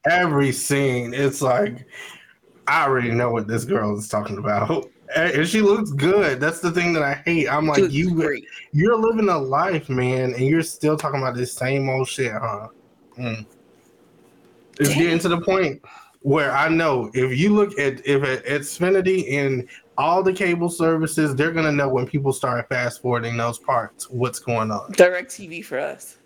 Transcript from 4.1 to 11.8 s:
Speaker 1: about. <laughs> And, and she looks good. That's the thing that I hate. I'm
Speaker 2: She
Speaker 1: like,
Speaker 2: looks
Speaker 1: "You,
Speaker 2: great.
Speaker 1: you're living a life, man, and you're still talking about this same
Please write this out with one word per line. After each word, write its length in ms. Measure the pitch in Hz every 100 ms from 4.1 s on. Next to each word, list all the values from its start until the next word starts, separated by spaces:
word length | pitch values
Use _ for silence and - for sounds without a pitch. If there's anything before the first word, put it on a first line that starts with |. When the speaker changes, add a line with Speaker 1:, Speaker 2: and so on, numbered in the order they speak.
| 107 104 98
Speaker 1:
about. 520 | 104 104 101 165 - _
<laughs> 60 | -
And, 180 | 139 170
and 140 | 143 170
she 100 | 220
looks 300 | 202 214 214
good. 480 | 139 175 202 175 127
That's 220 | 147 165
the 100 | 175
thing 220 | 170 175
that 100 | 165
I 120 | 143 143 -
hate. 200 | 165 131
I'm 160 | 147 156
Speaker 2:
She 40 |
Speaker 1:
like, 120 | 147
Speaker 2:
looks 120 | 185
Speaker 1:
"You, 220 | 139 180 165
Speaker 2:
great. 300 | 156 127 - - -
Speaker 1:
you're 240 | 143 202 233
living 320 | 226 220 202
a 100 | 165
life, 520 | 135 139 185 165 -
man, 440 | 127 127 127 131
and 120 | 123 135
you're 160 | 160
still 340 | 160 - 151 151
talking 240 | 151 139
about 160 | 131 123
this 160 | 123
same 380 | - 127 139